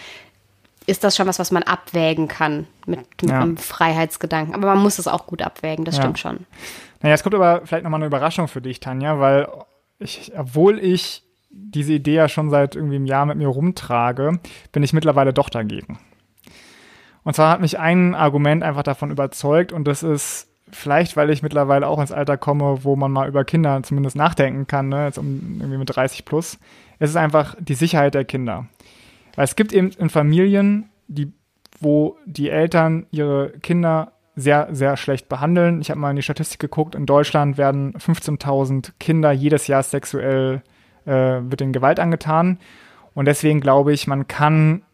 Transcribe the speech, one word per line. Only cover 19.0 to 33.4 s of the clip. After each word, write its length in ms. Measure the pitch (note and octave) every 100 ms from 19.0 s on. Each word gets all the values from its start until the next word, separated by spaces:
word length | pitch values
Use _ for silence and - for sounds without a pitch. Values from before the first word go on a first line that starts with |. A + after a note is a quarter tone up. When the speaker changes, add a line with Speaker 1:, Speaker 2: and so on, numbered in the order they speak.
| D3
Speaker 2:
überzeugt 640 | C#3+ C#3 - C#3+ D#3 F3+
und 120 | D#3+ D3
das 160 | C#3
ist 460 | E3 D3 - - - _ _
vielleicht, 460 | - C#3 D3 F3 -
weil 120 | D3+
ich 140 | D3
mittlerweile 440 | D3+ D3 C#3 C#3 C#3+
auch 120 | D#3
ins 140 | C#3+
Alter 240 | - C#3+ C#3+
komme, 480 | - C#3+ C#3+ C3+ C#3
wo 100 | C#3
man 160 | C#3
mal 160 | C3+ C3+
über 160 | C#3
Kinder 400 | B2+ E3 D3+ C3+
zumindest 320 | - C#3 C#3 C#3
nachdenken 500 | D#3+ E3 C3+ C3+ C3+
kann, 200 | C#3 C3+
ne, 160 | C#3 D3
jetzt 120 | C#3
um, 400 | C#3+ C3+ A#2 -
irgendwie 180 | C#3 C3+
mit 160 | C3
dreißig 300 | - C3 -
plus, 340 | - D3+ E3+ - _ - _ -
es 100 | D3+
ist 60 | E3
einfach 380 | D#3 D#3 C#3+ -
die 140 | F3
Sicherheit 400 | C3 E3 D#3+ C#3+
der 100 | C#3+ C3
Kinder. 420 | C3 B2 F2 A#2 _ _ _ _ _ _ -
Weil 80 | C#3
es 100 | -
gibt 180 | G#3+
eben 180 | G3+ F#3
in 180 | - E3
Familien, 800 | D#3+ D3 D#3+ G3 G3+ G3+ G#3 A3 _ -
die, 240 | C#3+ C#3+ - _ _ _ -
wo 380 | D3+ D3 D3+ - C4+
die 240 | C#3 C#3+
Eltern 560 | D3+ E3 E3+ D#3+ D#3+ -
ihre 400 | D3+ D3 C#3